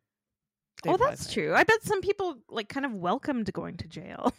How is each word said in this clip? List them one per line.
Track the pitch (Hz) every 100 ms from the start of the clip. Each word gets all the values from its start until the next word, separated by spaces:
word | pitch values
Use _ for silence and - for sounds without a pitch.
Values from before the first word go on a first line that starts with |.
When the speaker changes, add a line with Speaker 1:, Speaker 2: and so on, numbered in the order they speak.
| _ _ _ _ _ _ _ -
Speaker 1:
They | 247
Speaker 2:
Oh, | 370
that's | 508 - -
Speaker 1:
bust |
it. |
Speaker 2:
true. | - 151
I | 185
bet | 349 453
some | - 403
people, | 370 403 370 269 -
like, | - 214
kind | 277 277
of |
welcomed | 208 175 226 - 262 208
going | - 170 175
to | 160
jail. | 160 - - -